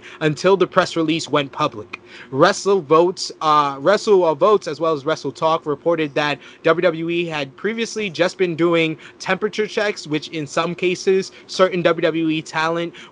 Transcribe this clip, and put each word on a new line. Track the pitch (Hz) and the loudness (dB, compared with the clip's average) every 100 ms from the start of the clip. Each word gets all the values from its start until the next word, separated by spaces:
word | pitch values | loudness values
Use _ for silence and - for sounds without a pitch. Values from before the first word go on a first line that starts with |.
| - - | -4 -4
until | 156 147 185 196 | -2 0 2 4
the | 180 | 2
press | 185 170 165 | 0 0 0
release | 156 165 143 | -2 -2 -2
went | 147 139 | -2 -2
public. | - 147 107 101 - - - - | -4 -6 -6 -16 -18 -18 -20 -6
Wrestle | 135 175 196 196 202 | 2 4 4 0 0
Votes, | 139 160 175 180 - - | 4 4 4 0 -10 -6
uh, | 156 151 143 139 | 0 2 2 0
Wrestle, | 151 208 226 190 | 2 2 4 4
uh, | 170 | 4
Votes, | 147 196 202 165 | 4 4 2 0
as | 143 | -4
well | 165 | -2
as | 151 135 | -2 -2
Wrestle | 151 139 | -4 -6
Talk | - 160 160 156 | -4 -2 -2 -4
reported | 143 165 165 151 151 | -4 -2 -2 -2 -2
that | 147 139 - - | -2 -4 -10 -4
W | 165 165 | 0 2
W | 180 160 165 | 2 0 -4
E | 170 170 | -4 -4
had | 151 139 - | -6 -8 -6
previously | 202 226 220 220 202 | -6 -4 -6 -4 -4
just | 147 175 - | 0 0 0
been | 185 156 | -2 2
doing | 175 170 160 156 - - | 2 2 0 -4 -14 -10
temperature | - 190 214 - 214 | -4 -2 -2 -4 -4
checks, | 226 208 202 151 | -2 -2 -4 -4
which | 147 156 | -6 -4
in | 165 143 | -10 -6
some | 175 170 | -4 -4
cases, | 170 180 175 196 190 185 - - | -2 -2 -2 0 0 -2 -12 -6
certain | - 185 180 | 0 2 2
W | 165 165 | 0 2
W | 165 160 160 | 0 0 0
E | 156 | -2
talent | - 160 160 170 170 - - | -4 -4 -2 -2 -6 -10 -8